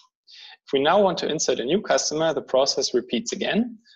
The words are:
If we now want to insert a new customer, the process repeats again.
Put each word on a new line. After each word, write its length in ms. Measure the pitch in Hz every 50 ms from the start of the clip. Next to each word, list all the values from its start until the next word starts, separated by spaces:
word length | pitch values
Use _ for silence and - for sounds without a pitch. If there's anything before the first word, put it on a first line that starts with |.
| _ _ _ _ _
If 460 | _ - - - - - _ _ - -
we 80 | 135
now 220 | 139 156 175 208 202
want 160 | 185 170 -
to 100 | 139 139
insert 300 | 147 160 - - 127 123
a 60 | 117
new 160 | 127 165 220
customer, 520 | - - 135 135 - - 147 156 160 165 151
the 100 | 135 110
process 520 | - - 127 139 135 - 143 131 - -
repeats 380 | 120 117 - - 113 - - -
again. 460 | 98 110 123 151 202 247 240 - - _ _ _